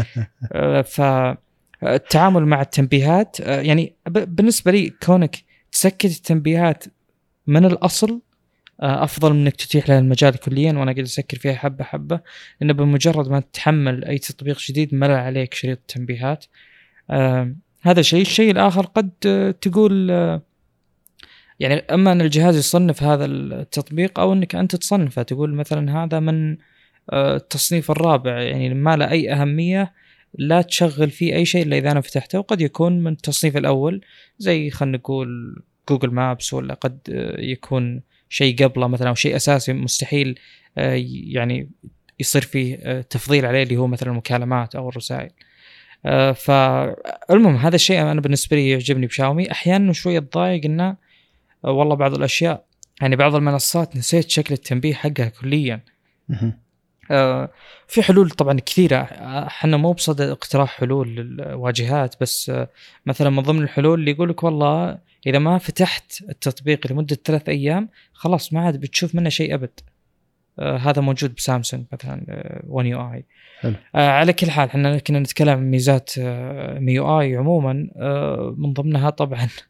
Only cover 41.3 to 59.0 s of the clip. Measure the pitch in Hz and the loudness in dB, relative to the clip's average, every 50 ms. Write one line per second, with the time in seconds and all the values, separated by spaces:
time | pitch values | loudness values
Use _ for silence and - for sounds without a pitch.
41.3 | 131 127 117 120 123 131 139 143 - _ - - - _ _ _ _ - 117 - | -4 -4 -2 -2 -2 -4 -6 -10 -16 _ -20 -20 -20 _ _ _ _ -6 -4 -2
42.3 | - 143 127 - - 135 131 123 131 - - 127 127 131 123 - - 117 - 135 | 0 0 0 0 -2 -4 -4 -4 -6 -8 -8 -6 -6 -6 -6 -8 -8 -8 -2 0
43.3 | 147 143 135 120 123 135 135 123 120 120 127 127 123 120 127 123 120 117 117 - | 2 2 2 2 0 0 0 0 0 0 0 0 -2 -4 -4 -4 -6 -6 -4 -4
44.3 | 123 123 123 123 127 123 120 117 - 135 131 127 123 123 - - 127 131 - - | -4 -2 -2 -2 -2 -2 -2 -4 -8 -10 -10 -10 -10 -12 -10 -10 -10 -10 -10 -12
45.3 | - _ _ _ _ _ _ - - - _ _ - _ - 139 139 135 135 135 | -16 _ _ _ _ _ _ -20 -20 -20 _ _ -20 _ -4 0 2 2 2 2
46.3 | 131 - - - 139 135 131 131 131 131 135 139 - - - - - - - - | 0 0 0 2 4 4 4 4 2 0 -2 -4 -6 -8 -12 -14 -14 -10 0 4
47.3 | 175 214 233 190 143 120 131 165 170 170 - - 185 170 156 151 151 151 143 143 | 6 8 8 6 6 4 4 4 4 4 4 2 2 2 2 2 0 0 0 0
48.3 | 143 139 - - 156 147 139 135 135 131 123 135 139 131 127 120 - - 135 135 | 0 0 0 0 0 2 2 2 0 0 0 -2 -2 0 -2 -2 -2 -2 0 0
49.3 | 147 165 185 - - - - 170 185 196 202 190 165 - - 180 175 165 147 135 | 0 0 -2 -4 -6 -2 0 2 2 4 4 2 0 0 -2 -2 -2 -2 -2 -2
50.3 | - 165 180 185 185 165 147 151 151 165 180 190 190 - _ _ _ _ _ _ | -2 -2 0 0 0 -2 -2 -2 -2 -2 -2 -2 -4 -8 _ _ _ _ _ _
51.3 | _ _ _ _ _ _ - 131 135 135 147 151 147 139 143 139 139 143 139 127 | _ _ _ _ _ _ -4 -2 0 2 2 2 2 2 0 0 0 0 -2 -2
52.3 | - - 170 170 156 - - _ _ _ - _ _ - 139 131 131 127 143 147 | 0 0 0 -2 -2 -4 -8 _ _ _ -20 _ _ -4 0 0 2 4 4 4
53.3 | 147 147 147 147 143 139 - - - 170 165 156 - 127 120 - 170 170 156 - | 4 2 2 0 0 0 -2 -2 -2 -2 -2 -4 -6 -6 -2 0 0 0 0 0
54.3 | - 156 147 - 143 127 - - 131 127 127 156 143 - - 151 147 135 120 113 | -2 -2 -2 -2 -4 -6 -4 -4 -4 -2 -2 -2 -2 -2 -4 -4 -2 -2 -4 -4
55.3 | - - 127 135 143 151 143 123 113 110 - _ _ _ _ _ _ _ _ - | -6 -8 -4 -2 -2 -2 -2 -2 -4 -8 -12 _ _ _ _ _ _ _ _ -8
56.3 | 127 101 113 113 113 - _ _ _ _ _ _ _ _ _ - 143 139 135 131 | -4 -4 -2 -4 -4 -6 _ _ _ _ _ _ _ _ _ -2 0 2 2 2
57.3 | 127 131 131 135 - _ - - - - _ - - 233 202 - 185 196 190 160 | 0 -2 -6 -8 -12 _ -20 -20 -20 -20 _ -2 0 2 4 6 6 6 6 4
58.3 | - - 151 139 139 127 - - - 185 180 160 135 131 | 2 0 0 2 2 0 -2 0 2 2 4 4 2 0